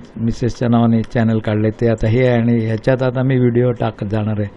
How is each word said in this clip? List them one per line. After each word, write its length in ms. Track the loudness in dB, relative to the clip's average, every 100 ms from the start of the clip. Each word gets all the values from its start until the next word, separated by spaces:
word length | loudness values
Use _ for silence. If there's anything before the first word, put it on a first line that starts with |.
| -8 -6
मिसेसच्या 520 | -4 -2 -4 -2 0
नावाने 340 | 2 4 2
channel 360 | 0 -2 0 0
काढले. 320 | 0 0 0
ते 180 | 0 0
आता 180 | 0 0
हे 200 | 2 2
आहे 140 | 2
आणि 240 | 2 0
ह्याच्यात 380 | 0 -2 0 0
आता 200 | 0 0
मी 140 | 0 2
video 360 | 2 2 0
टाकत 340 | 0 -4 -4 -6
जाणार 340 | -4 -2 -4
आहे. 80 | -6